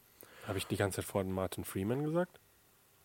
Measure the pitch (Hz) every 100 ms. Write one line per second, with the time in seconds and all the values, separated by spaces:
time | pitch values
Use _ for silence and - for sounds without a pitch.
0 | - - - - - 95 - 104 101 98
1 | - 101 95 95 92 - - 98 101 135
2 | 151 165 180 - - - - - _ -